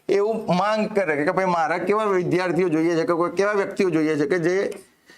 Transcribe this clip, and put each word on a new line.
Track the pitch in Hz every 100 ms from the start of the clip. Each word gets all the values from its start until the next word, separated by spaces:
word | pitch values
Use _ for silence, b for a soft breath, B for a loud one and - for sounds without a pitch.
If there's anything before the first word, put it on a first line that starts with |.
| -
એવું | 196 208 214 - 180
માંગ | 202 214 214
કરે | 214 175 143
કે | 151
ભાઈ, | 180
મારા | 190 175 156 175
કેવા | 185 208
વિદ્યાર્થીઓ | 214 185 165 170 180 165 185
જોઈએ | 156 165 165
છે |
કે | 165
કોઈ | 170 170
કેવા | 175 202
વ્યક્તિઓ | 208 196 - 190
જોઈએ | 160 156 151
છે | 147
કે | 180
જે, | 165 190 - B B B B